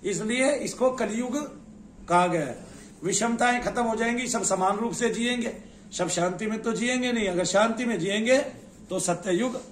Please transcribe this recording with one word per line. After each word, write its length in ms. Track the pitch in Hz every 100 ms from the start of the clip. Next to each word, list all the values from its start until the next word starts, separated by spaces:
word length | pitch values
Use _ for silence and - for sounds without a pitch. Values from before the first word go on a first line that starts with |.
इसलिए 460 | 180 175 214 247 269
इसको 360 | 277 214 - 254
कलयुग 440 | 254 220 220 247 285 285 - - - - - -
कहा 180 | 175 180
गया 200 | 165 139
है। 180 | 117 - - - -
विषमताएं 560 | 180 190 233 233 247 240
खत्म 200 | 202 208
हो 120 | 233 220
जाएंगी, 300 | 226 240 247
सब 140 | 220
समान 320 | 185 190 185 202
रूप 160 | 233
से 140 | - 240
जिएंगे, 420 | 190 240 247 226 - - - -
सब 160 | - 175
शांति 360 | 175 180 180 214
में 140 | 220
तो 100 | 226
जिएंगे 380 | 185 240 254 247
नहीं। 160 | 233 202
अगर 160 | 175 175
शांति 380 | 196 220 220
में 140 | 240 208
जिएंगे 400 | 175 202 226 262 - - - - -
तो 100 | 185
सत्ययुग 600 | 175 175 196 180 247 233 -